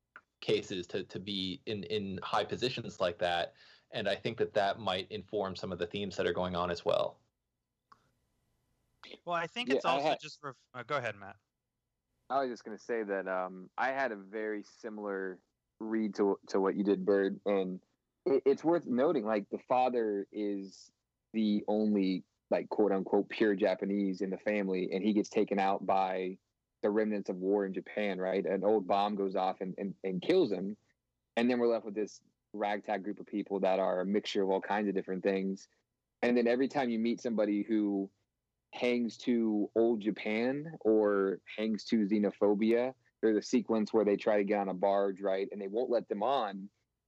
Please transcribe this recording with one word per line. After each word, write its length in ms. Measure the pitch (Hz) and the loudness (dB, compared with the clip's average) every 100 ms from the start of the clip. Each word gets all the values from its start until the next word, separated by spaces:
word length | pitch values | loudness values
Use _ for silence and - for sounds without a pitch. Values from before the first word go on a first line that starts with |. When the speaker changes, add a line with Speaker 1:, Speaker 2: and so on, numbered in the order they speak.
| _ - - _ | _ -20 -20 _
Speaker 1:
cases 460 | - 107 101 98 87 | 0 0 0 -6 -6
to, 180 | 101 | -6
to 160 | 95 - | -6 -8
be 400 | 95 101 92 85 - | -6 -4 -4 -6 -6
in, 180 | 107 | -8
in 340 | 92 107 98 92 | -4 -4 -4 -6
high 220 | - 110 | -2 -2
positions 540 | 101 - 120 120 104 - | -2 -2 -4 -4 -8 -2
like 200 | 92 87 | -2 0
that, 340 | 87 87 85 - - - _ | 0 0 -2 -8 -20 -20 _
and 180 | 123 101 | -6 -2
I 60 | |
think 240 | 98 123 113 | -2 -4 -2
that 160 | 107 | -2
that 260 | 110 98 - | 0 0 0
might 260 | 104 92 95 | -2 -4 -4
inform 440 | 104 92 107 95 | -10 -6 -4 -4
some 160 | 90 - | -4 -8
of 80 | 85 | -6
the 80 | 87 | -6
themes 300 | 101 101 90 | -6 -6 -4
that 100 | 92 | -2
are 60 | |
going 240 | 87 90 87 | -2 -2 -2
on 140 | 87 | -2
as 120 | 85 | -2
well. 360 | - - - - _ _ _ _ _ _ _ - _ _ _ _ _ _ _ _ _ _ - - - | 0 0 -2 -6 _ _ _ _ _ _ _ -20 _ _ _ _ _ _ _ _ _ _ -20 -16 -6
Speaker 2:
Well, 100 | 170 | -6
I 100 | 165 | -6
think 220 | - 240 | -6 -2
Speaker 3:
Yeah, 60 | |
Speaker 2:
it's 100 | - | -2
Speaker 3:
I 60 | 170 | 0
Speaker 2:
also 180 | 139 151 | 0 0
Speaker 3:
had 100 | 143 | -2
Speaker 2:
just 200 | 151 - | -6 -14
ref-, 120 | 147 127 _ | -14 -14 _
uh, 80 | 127 120 | -14 -4
go 100 | 147 | -4
ahead, 180 | 120 101 | -4 -6
Matt. 160 | 98 101 _ _ _ _ _ _ _ _ - | -12 -18 _ _ _ _ _ _ _ _ -6
Speaker 3:
I 100 | 135 | -2
was 100 | 135 | -2
just 140 | 113 | -4
gonna 140 | - 104 | -12 -12
say 240 | - 117 | -6 -4
that, 260 | 104 98 92 | -2 -2 -2
um, 400 | 92 92 92 92 - | -4 -4 -8 -12 -4
I 120 | 123 | -2
had 240 | 135 135 | -2 -4
a 40 | 107 | -4
very 480 | 95 107 107 107 101 - | -8 -6 -6 -6 -8 -14
similar 580 | 117 107 104 98 95 90 _ _ _ - | -12 -8 -6 -4 -4 -8 _ _ _ -10
read 360 | 110 110 107 | -2 0 0
to, 240 | 98 101 98 - | 2 2 2 -2
to 100 | 101 | 0
what 160 | 95 | 2
you 100 | 92 | 2
did, 200 | 101 98 | 2 2
Bird, 340 | 92 98 98 101 | 4 4 2 0
and 340 | - 101 92 92 - _ _ _ | 0 0 0 -6 -12 _ _ _
it, 180 | - 135 - | 0 2 4
it's 180 | 139 | 2
worth 220 | 151 170 135 | 2 0 0
noting, 400 | 120 143 156 107 | 0 2 2 0
like, 180 | 110 98 | -2 -2
the 80 | 104 - | -6 0
father 580 | 127 127 123 110 101 98 | 2 2 2 0 -2 -4
is 580 | - 104 101 98 - - _ _ _ _ | -6 -4 -4 -8 -14 -20 _ _ _ _
the 280 | 110 107 104 104 | 0 2 2 0
only, 560 | 107 107 104 95 92 - _ - | 0 2 2 2 0 -4 _ -2
like, 200 | 92 82 | -2 0
quote 220 | - 104 | 2 2
unquote, 360 | 95 90 104 95 | 2 2 2 0
pure 260 | - 113 | 2 2
Japanese 680 | 98 101 92 98 101 98 90 | 4 2 2 0 0 0 -2
in 80 | 98 | -4
the 80 | 95 | -4
family, 500 | - 107 95 92 90 | -2 0 0 -2 -2
and 120 | 95 | 0
he 80 | 101 | 2
gets 160 | 104 98 | 4 2
taken 300 | - 101 101 | 2 2 2
out 260 | 95 98 | 2 0
by 540 | 95 98 95 92 92 95 _ _ _ _ | 0 2 2 -2 -4 -8 _ _ _ _
the 60 | 110 | 0
remnants 400 | 104 107 104 98 | 2 2 0 -4
of 80 | 92 | -2
war 300 | 95 104 98 | 2 2 2
in 80 | |
Japan, 440 | 92 - - 104 92 | -4 -6 -4 -2 -2
right? 280 | 92 92 90 | 0 0 0
An 180 | 95 | 2
old 220 | 95 110 90 | 2 2 2
bomb 280 | 101 101 | 2 2
goes 220 | 104 98 95 | 0 -2 0
off 240 | 92 95 | -2 -2
and, 140 | 95 - | -6 -6
and, 160 | 98 - | -8 -6
and 200 | 95 92 | -6 -4
kills 280 | - 185 143 | 0 2 2
him, 280 | 90 95 214 _ _ _ _ _ - | 0 -4 -8 _ _ _ _ _ 0
and 140 | 120 | 2
then 80 | 123 | 4
we're 100 | 120 | 4
left 160 | 113 | 2
with 100 | 107 | -2
this 280 | 104 101 - _ _ _ | -4 -4 -6 _ _ _
ragtag 500 | 104 104 104 98 104 | -4 -2 -2 -2 -4
group 160 | 95 98 | -4 -8
of 60 | 90 | -6
people 340 | 107 95 98 | -6 -2 0
that 180 | 95 95 | 2 2
are 220 | 92 92 | 2 0
a 60 | 92 | 0
mixture 360 | 104 - 107 | 0 0 0
of 60 | 95 | 2
all 140 | 95 | 2
kinds 260 | - 101 104 | 0 0 0
of 60 | |
different 280 | 95 90 95 | 0 -2 -2
things. 460 | 98 95 95 98 - _ _ _ _ _ | 0 0 0 -4 -10 _ _ _ _ _
And 160 | 120 123 | 2 4
then 80 | 117 | 4
every 220 | 123 131 | 2 2
time 200 | 147 127 | 0 0
you 100 | 113 | 0
meet 220 | 117 110 | 0 -2
somebody 420 | 127 107 107 104 | -2 0 2 0
who 460 | 101 110 104 98 98 _ _ _ _ _ _ | 0 2 2 0 -2 _ _ _ _ _ _
hangs 460 | - 123 120 117 - | -4 0 0 0 -4
to 500 | - 120 113 104 101 - | 0 2 2 2 0 2
old 240 | 117 117 | 4 2
Japan 720 | 101 98 107 107 120 139 156 156 | -2 -2 -2 0 0 -2 -6 -4
or 600 | 107 110 104 101 98 92 - - | 2 4 4 4 2 -2 -8 -6
hangs 260 | 110 104 | -2 -4
to 220 | - 113 101 | 0 0 2
xenophobia, 880 | 107 101 - 104 104 110 117 127 131 _ _ | 2 2 2 2 4 4 2 0 -4 _ _
there's 160 | 113 107 | 2 2
a 60 | |
sequence 500 | - 127 104 113 104 | 2 0 2 0 2
where 140 | 113 104 | 2 4
they 100 | 98 | 4
try 220 | 117 104 | 4 2
to 60 | |
get 140 | 101 104 | 2 0
on 120 | 95 | 0
a 40 | |
barge, 460 | 92 98 101 101 95 | 0 2 4 2 0
right? 280 | 98 95 98 | -2 0 -2
And 80 | 101 | -6
they 80 | 98 | -6
won't 220 | 104 123 | -2 0
let 180 | 117 104 | 0 -2
them 140 | 104 | -2
on 480 | 110 135 107 98 98 _ _ _ | 0 0 -2 -6 -12 _ _ _